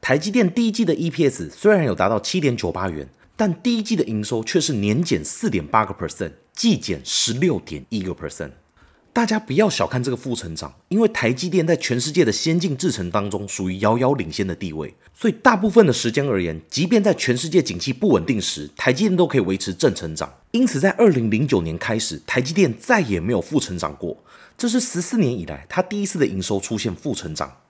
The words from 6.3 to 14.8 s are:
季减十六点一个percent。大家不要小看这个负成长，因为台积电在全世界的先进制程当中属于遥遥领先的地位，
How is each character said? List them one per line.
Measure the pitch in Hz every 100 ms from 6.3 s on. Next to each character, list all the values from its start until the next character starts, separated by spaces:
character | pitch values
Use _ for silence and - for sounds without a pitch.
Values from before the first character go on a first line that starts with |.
| - _ -
季 | 233 160
减 | - 80
十 | 64 - -
六 | 117 175 107
点 | - 76 65
一 | 110
个 | 92
percent。 | 85 78 - 73 - _ _ _ _ _
大 | -
家 | 233 214
不 | 214
要 | 135 208
小 | - 101
看 | 123
这 | 127
个 | 120
负 | 135
成 | 117 85 80
长， | 73 - _
因 | 196
为 | 220
台 | 220 113
积 | 127 180
电 | 165 165
在 | 165
全 | - 123
世 | 143
界 | 151 131
的 |
先 | - 160 160
进 | 175 135
制 | -
程 | 117 87
当 | 104 101
中 | 95 101
属 | - 92
于 | 92
遥 | 101 117
遥 | 131
领 | 143 80
先 | 78 95
的 | 85
地 | 92
位， | 78